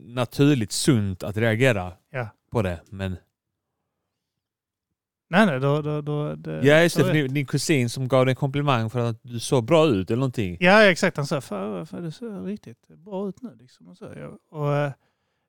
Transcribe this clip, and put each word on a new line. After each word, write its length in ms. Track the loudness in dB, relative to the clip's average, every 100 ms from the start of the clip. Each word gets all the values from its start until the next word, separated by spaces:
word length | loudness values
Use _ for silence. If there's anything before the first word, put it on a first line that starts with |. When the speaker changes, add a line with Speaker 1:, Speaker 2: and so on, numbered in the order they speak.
| -12
Speaker 1:
naturligt 580 | -6 -4 2 4 4 0
sunt 520 | -2 2 2 2 -4
att 140 | -6 -2
reagera 540 | 0 2 2 0 -4 -12 _
Speaker 2:
Ja. 160 | -10 -10 -12 _
Speaker 1:
på 100 | -4
det, 200 | -2 -4 -10
men 280 | -8 -8 -8 _ _ _ _ _ _ _ _ _ _ _ _ _ _ _ _ _ _ _ _ -2
Speaker 2:
Nej, 160 | 2 4
nej, 140 | 2
då... 220 | 0 0
då, 200 | -2 -6
då, 340 | -4 -6 -6 -8
det, 160 | -10 0
Speaker 1:
Ja, 180 | 4 6
just 140 | 6 2
det, 40 |
Speaker 2:
jag 80 | 2
Speaker 1:
för 60 |
Speaker 2:
vet. 120 | 2 0
Speaker 1:
din, 80 |
din 120 | -2 -2
kusin 440 | -2 0 0 0
som 180 | -2 0
gav 180 | 2 2
dig 60 |
en 40 | 2
komplimang 540 | -2 -2 0 0 0
för 100 | -2
att 200 | -4 -4
du 160 | -10 -10
såg 260 | -2 0 4
bra 200 | 4 4
ut 220 | 2 0
eller 80 | -2
någonting. 380 | -2 -2 -6 0
Speaker 2:
Ja, 240 | 4 6
exakt. 340 | 6 4 0 -2
Han 80 | -4
sa: 140 | -6
"Fan, 300 | -6 -8 -8
vad 180 | -8 -10
fan, 140 | -12
du 80 | -12
ser 340 | -12 -12 -12 -10
riktigt 420 | -12 -14 -20 _ -20 -14
bra 240 | -10 -8
ut 120 | -10
nu", 80 | -16 -18
liksom, 280 | _ _ -20
och 100 | -20
så. 80 | -18
Jag, 560 | -16 -16 -18 _ -6
och, 140 | -2 0
eh, 160 | -2 -6 _ _ _ _